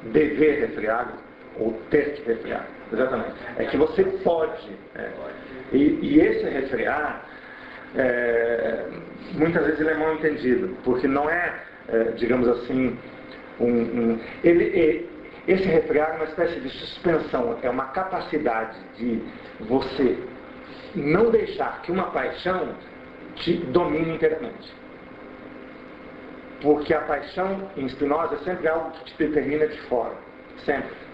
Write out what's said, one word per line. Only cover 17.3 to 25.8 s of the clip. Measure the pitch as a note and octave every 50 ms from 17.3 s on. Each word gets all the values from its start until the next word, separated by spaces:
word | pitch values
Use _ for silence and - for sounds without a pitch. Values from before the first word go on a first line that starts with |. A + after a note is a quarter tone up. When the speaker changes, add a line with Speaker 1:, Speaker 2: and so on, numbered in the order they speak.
| - C3 A#2+ A#2 A#2 -
Speaker 1:
é | - B2
uma | B2 C3 C3+ -
capacidade | - F#3+ F#3+ F#3+ F#3 E3+ - - - D3 - B2 A2+ A2+ A2+ - - - - - -
de | - A#2 B2 A2+ A2 - - - - - - - -
você | A2+ G#2+ B2 C3+ - - - - C3+ A#2+ - - - - - - - - - - - - - - - - -
não | F3 C#3 D3 D#3 F#3+ A3+ A#3
deixar | A3 G#3+ F#3+ - - - C#3 A#2+ - -
que | - -
uma | F3 F#3+ F3+ -
paixão | - D3 B2+ - - - - F3 F#3 F3+ D3+ A#2+ - - - - - - - - - - - - -
te | - - E3 F3 - - B2+
domine | B2+ F3+ E3+ D3+ D3 D#3+ E3 E3 D#3+
inteiramente. | D3+ E3 D3+ D#3 - B2 A2 G2 - - - - - - - - - - - - - - - - - - - - - - - - -